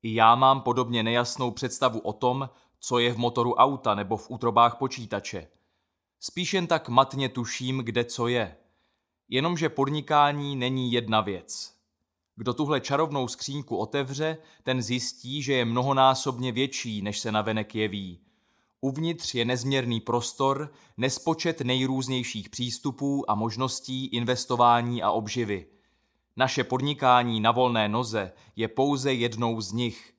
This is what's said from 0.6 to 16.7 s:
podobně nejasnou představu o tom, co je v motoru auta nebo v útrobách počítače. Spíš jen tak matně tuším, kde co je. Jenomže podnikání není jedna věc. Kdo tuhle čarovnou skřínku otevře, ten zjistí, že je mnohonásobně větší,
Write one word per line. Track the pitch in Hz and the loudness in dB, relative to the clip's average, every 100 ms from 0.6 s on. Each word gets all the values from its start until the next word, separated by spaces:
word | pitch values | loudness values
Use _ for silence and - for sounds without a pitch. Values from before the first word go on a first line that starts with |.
podobně | 120 123 117 120 | 2 0 0 0
nejasnou | 110 120 120 - 123 | 2 2 0 -2 -4
představu | - 127 - 131 113 | -4 -6 0 0 0
o | 101 | -6
tom, | 104 127 131 131 _ _ _ | -2 0 0 -6 _ _ _
co | - 120 | -2 2
je | 120 | 2
v | 113 | 2
motoru | 120 120 120 | 0 2 0
auta | - 131 135 120 | 6 4 4 0
nebo | 101 95 107 | 0 -2 -6
v | - | -6
útrobách | 120 117 113 117 120 | -4 2 6 4 4
počítače. | 131 127 113 101 - 98 78 _ _ _ _ _ _ _ | -6 -6 -8 -8 -6 -12 -14 _ _ _ _ _ _ _
Spíš | - - 180 | -12 -6 -2
jen | 190 170 | -2 0
tak | 160 - | -2 4
matně | 120 135 139 135 | 4 4 0 -4
tuším, | 131 117 - 127 131 | -4 -8 -6 -4 -4
kde | 117 113 | -2 -2
co | 120 - 120 | -2 -2 0
je. | 123 98 78 _ _ _ _ _ _ _ | 0 -2 -8 _ _ _ _ _ _ _
Jenomže | 123 160 175 156 | -2 -2 0 -2
podnikání | 156 139 151 - 151 147 147 143 135 | 0 -2 -2 0 4 4 2 -4 -4
není | 123 131 123 | -2 -2 0
jedna | 120 110 110 | 0 2 0
věc. | 101 90 - - - _ _ _ _ _ _ - | 0 -6 -10 -12 -12 _ _ _ _ _ _ -8
Kdo | 113 | -6
tuhle | 120 151 143 | -2 0 0
čarovnou | - 143 156 143 123 | 0 0 0 0 -4
skřínku | - - 143 135 - | -6 -8 -8 -4 -4
otevře, | 220 143 135 139 156 160 - _ | -2 -2 -4 -2 -4 -4 -12 _
ten | - 131 | -4 -2
zjistí, | 107 123 - - 123 143 | 0 -2 -4 -8 -8 -6
že | 131 | 0
je | 131 | 0
mnohonásobně | 117 117 131 135 131 131 143 120 127 | 2 0 2 6 6 4 -2 -4 -4
větší, | 117 135 | -2 -2